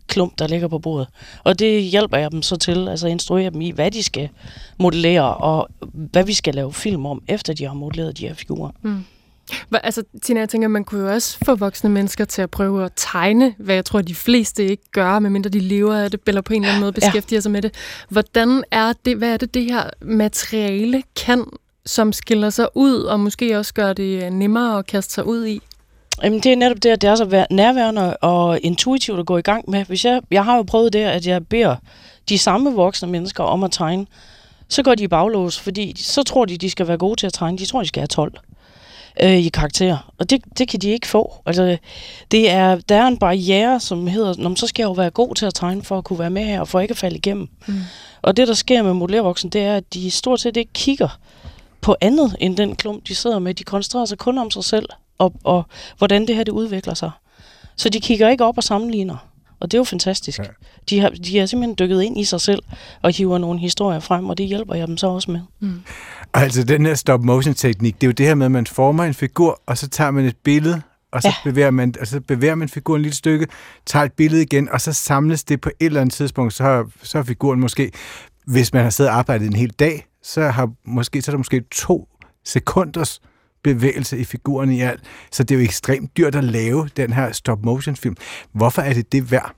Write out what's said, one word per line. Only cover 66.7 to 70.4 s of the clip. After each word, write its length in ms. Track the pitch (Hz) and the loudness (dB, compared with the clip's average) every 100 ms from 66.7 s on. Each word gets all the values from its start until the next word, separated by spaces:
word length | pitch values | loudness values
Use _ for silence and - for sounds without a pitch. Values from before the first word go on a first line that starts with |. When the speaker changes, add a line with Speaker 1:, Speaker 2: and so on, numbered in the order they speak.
| 151 156 | 4 4
Speaker 3:
her 80 | |
stop-motion-teknik, 1000 | 147 - 127 120 127 143 135 127 107 117 - | 2 2 2 4 2 2 0 0 0 -2 2
det 60 | 131 | 2
er 20 | |
jo 40 | |
det 140 | 117 139 | 4 4
her 80 | |
med, 120 | 151 131 | 4 4
at 60 | |
man 140 | 127 117 | 2 0
former 380 | - 147 156 | 2 2 2
en 100 | 170 | 0
figur, 460 | 135 135 - 170 - - | -2 -4 2 2 2 -4
og 120 | 127 | -6
så 100 | 139 | -4
tager 220 | - 151 | -2 0
man 140 | 139 | 2
et 120 | 131 - | 0 0